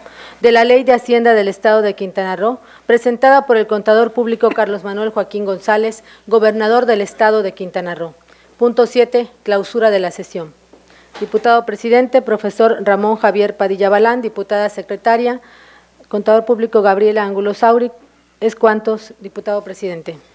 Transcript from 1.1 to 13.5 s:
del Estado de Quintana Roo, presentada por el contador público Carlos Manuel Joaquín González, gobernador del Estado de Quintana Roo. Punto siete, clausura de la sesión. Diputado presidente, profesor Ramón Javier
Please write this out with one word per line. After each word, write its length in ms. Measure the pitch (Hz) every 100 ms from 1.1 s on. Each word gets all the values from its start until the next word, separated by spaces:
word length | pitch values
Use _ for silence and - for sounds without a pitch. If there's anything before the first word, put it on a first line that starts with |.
| 240 233 220
del 120 | 196
Estado 360 | 190 220 220
de 100 | 208
Quintana 420 | 196 190 196 190 180
Roo, 240 | 220 254 - - -
presentada 580 | 233 247 233 269 277 269
por 120 | 226
el 100 | 214
contador 440 | 214 220 214 240
público 380 | 247 226 226 226
Carlos 340 | - 202 180
Manuel 280 | 196 202 220
Joaquín 340 | 214 185 208 202
González, 580 | 185 220 214 220 214 - - -
gobernador 640 | 226 214 214 214 240 240
del 140 | 208
Estado 420 | 202 - 214 220
de 100 | 196
Quintana 400 | 185 185 180 175
Roo. 220 | 165 165 - _ _ _ -
Punto 300 | 240 240 233
siete, 420 | 247 233 240 233 _
clausura 480 | - 202 196 240 220
de 80 | 196
la 100 | 175
sesión. 420 | 175 180 180 156 _ _ _ _ _ _ -
Diputado 440 | 202 - 240 233
presidente, 600 | 233 202 233 240 254 262
profesor 560 | 214 208 202 - 226 -
Ramón 360 | 202 196 214 220
Javier 380 | 214 196 202